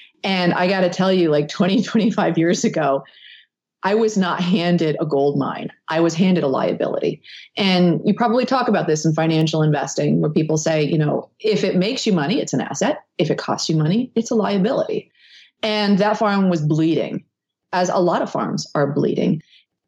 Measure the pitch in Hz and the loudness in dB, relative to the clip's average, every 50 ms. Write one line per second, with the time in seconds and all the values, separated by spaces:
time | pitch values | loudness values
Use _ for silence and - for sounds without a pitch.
0 | - - _ _ - 196 190 185 180 175 - - 180 180 196 190 185 180 175 - | -20 -20 _ _ -6 -4 -2 0 0 0 0 0 0 0 0 0 0 0 0 0
1 | 185 190 190 185 175 160 147 147 151 151 - - 175 185 196 254 - - - 233 | 0 2 2 2 2 2 2 0 0 -2 -2 -2 0 2 2 0 0 0 0 0
2 | 214 226 - - 180 165 165 170 160 170 180 - - 151 151 160 156 139 135 139 | 2 2 0 0 0 0 2 2 2 2 2 0 0 -2 -2 0 0 0 0 -2
3 | - - - - - - - - _ _ _ _ _ _ _ _ - 190 202 220 | -4 -8 -18 -20 -20 -20 -20 -20 _ _ _ _ _ _ _ _ -4 0 0 2
4 | 226 214 214 196 190 175 156 160 180 175 185 - 170 175 175 170 165 156 147 - | 2 2 2 0 0 0 -2 -2 0 0 0 0 2 2 2 2 2 0 -2 -2
5 | 165 151 147 139 139 143 143 143 131 - - - - - - _ _ - 160 160 | -2 -2 0 2 2 2 0 0 -2 -4 -6 -8 -10 -12 -14 _ _ -4 0 0
6 | 170 170 160 165 185 185 185 170 147 139 131 - - 87 85 - - - - - | 2 2 2 2 2 2 2 2 2 0 0 0 0 -2 -2 -2 -2 -4 -2 -2
7 | - 147 156 - - - - - - - _ - 208 190 185 180 180 180 165 147 | -2 -4 -4 -4 -10 -18 -20 -20 -20 -12 _ -2 0 2 2 4 4 4 2 2
8 | - - 202 - 240 226 220 254 247 247 269 262 240 247 208 170 156 160 156 151 | 0 0 0 2 2 2 2 0 0 0 0 0 0 0 0 0 0 0 0 0
9 | - 165 156 156 160 165 160 156 160 156 160 160 156 156 147 143 143 151 - - | 0 0 0 2 0 2 2 2 2 0 0 0 2 2 2 0 -2 -4 -4 -2
10 | 147 147 - 170 160 156 151 156 156 156 156 156 156 160 160 156 151 143 - 156 | 0 0 2 2 0 0 0 0 0 0 0 0 0 0 0 0 0 0 0 0
11 | 151 147 143 131 - - _ - - 220 208 - - 190 - 185 180 214 269 254 | 0 0 -2 -4 -6 -10 _ -6 -2 0 0 0 0 0 0 0 0 0 -2 -2
12 | - 226 196 170 139 147 214 294 - - - 127 - - - 143 175 247 302 - | 0 0 0 2 0 0 -2 -2 -2 -2 -4 -4 -4 -4 -4 -2 -2 -2 -2 -4
13 | - _ _ - 175 151 - - - - 117 - - - 156 156 151 151 185 226 | -8 _ _ -2 -2 0 -2 -2 -4 -4 -4 -4 -2 -2 0 0 2 2 0 0
14 | 254 - - 226 226 - 240 220 196 202 202 202 180 226 277 - - - - - | -2 -2 -2 -4 -2 0 0 0 0 0 0 0 0 0 0 -2 -2 -4 -4 -6
15 | - _ _ _ - - - - - _ _ _ - 214 214 214 208 202 202 180 | -8 _ _ _ -20 -20 -20 -20 -20 _ _ _ -4 -4 -2 0 2 2 2 2
16 | 202 214 214 - 226 208 202 196 190 185 175 160 151 151 156 151 160 165 160 139 | 2 2 0 0 0 0 2 2 2 2 2 0 0 0 0 2 2 2 2 0
17 | - - - - - _ _ _ _ _ _ _ _ _ - 180 180 180 - - | -2 -4 -6 -10 -10 _ _ _ _ _ _ _ _ _ -2 -2 0 0 0 0
18 | 180 175 175 247 294 - - 127 113 - - - - - - 151 143 143 147 - | 2 2 0 0 -2 -4 -4 -6 -4 -4 -4 -6 -8 -6 -2 -2 -2 0 0 0
19 | - - - - - - - 156 - _ - - _ _ _ _ _ | -2 0 0 0 0 0 -2 -2 -4 _ -20 -20 _ _ _ _ _